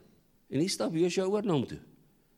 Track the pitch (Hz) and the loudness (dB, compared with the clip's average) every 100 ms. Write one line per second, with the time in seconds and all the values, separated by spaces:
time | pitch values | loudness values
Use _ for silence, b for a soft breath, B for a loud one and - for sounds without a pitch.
0 | - _ _ _ _ 131 185 - 214 160 | -20 _ _ _ _ -2 -2 -2 -2 2
1 | 180 175 185 208 208 156 110 73 - - | 2 2 0 0 2 0 0 -6 -16 -20
2 | _ _ _ | _ _ _